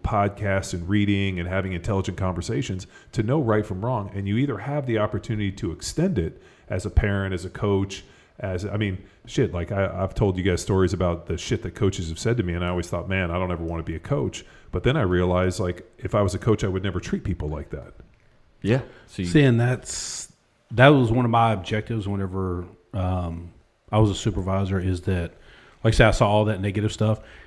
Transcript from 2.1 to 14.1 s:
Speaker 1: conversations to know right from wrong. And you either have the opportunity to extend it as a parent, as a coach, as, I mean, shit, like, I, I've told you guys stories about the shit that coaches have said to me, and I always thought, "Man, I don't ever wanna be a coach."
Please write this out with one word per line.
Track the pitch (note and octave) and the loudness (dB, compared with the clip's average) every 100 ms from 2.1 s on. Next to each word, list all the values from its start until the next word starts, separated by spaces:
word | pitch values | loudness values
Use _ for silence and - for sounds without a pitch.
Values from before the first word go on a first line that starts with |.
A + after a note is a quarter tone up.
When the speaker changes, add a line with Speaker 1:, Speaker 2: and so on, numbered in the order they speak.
| F2 | -2
Speaker 1:
conversations | F#2 F2 - C3+ C3 F#2+ - - - | -2 -2 -4 -4 -4 -6 -10 -18 -6
to | - | -4
know | G#2+ D#3 | 0 0
right | A#2 G#2+ G#2 | 2 2 0
from | F#2 | -4
wrong. | A#2 A#2 G2+ | -2 -2 -4
And | G2+ G2 | -6 0
you | A2 | 0
either | C#3+ G2+ | 0 -2
have | B2+ D3 B2+ | -4 -4 0
the | G#2+ | 0
opportunity | G#2 G#2 - G#2+ G2 | 0 -2 -4 -2 -2
to | G2 E2+ | -2 -6
extend | D#2+ - - F#3+ B2 | -6 -6 -2 0 0
it | D#2+ - - - - | -2 -6 -18 -20 -8
as | G2+ A2 | -6 0
a | |
parent, | - G#2 G2 F#2+ | 2 2 2 0
as | F2+ | -4
a | F2+ | -6
coach, | - G#2 G2 G2 - - - _ - | -4 2 2 0 -6 -16 -20 _ -10
as, | G2 F2+ | -6 -4
I | G2 G#2 | -4 -2
mean, | G#2 F2+ - _ - | -2 -4 -10 _ -6
shit, | - G#2 | 0 0
like, | F2 F2 | 0 -4
I, | G2 F#2+ F2+ | -2 -2 -2
I've | F#2+ | -4
told | - G2+ F#2 | 0 2 2
you | |
guys | F#2 F2 | 2 0
stories | - F#2+ F2+ | 2 2 2
about | F2 F2+ E2+ - | 2 0 -2 -4
the | E2 | -8
shit | - G#2+ | -4 -4
that | F2+ | -4
coaches | - G2 F#2 E2 | -2 -2 0 -6
have | D#2+ | -4
said | A2+ A#2 | -2 0
to | |
me, | F2+ | 0
and | E2+ | -2
I | F2 | -2
always | F2+ E2+ | -2 -4
thought, | F2 E2 | -6 -2
"Man, | F#2+ E2+ | -2 0
I | F2+ | -2
don't | F#2 | -2
ever | E2+ | -4
wanna | E2 E2 | -4 -6
be | D#2+ D#2+ | -6 -8
a | |
coach." | - | -4